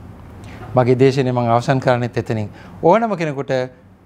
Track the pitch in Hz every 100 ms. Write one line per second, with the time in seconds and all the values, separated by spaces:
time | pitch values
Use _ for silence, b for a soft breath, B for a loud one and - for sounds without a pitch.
0 | - - - - B B - 127 123 127
1 | 135 131 127 123 120 117 120 131 131 123
2 | 120 - - 110 104 B B B 160 208
3 | 233 180 160 135 139 131 127 - - _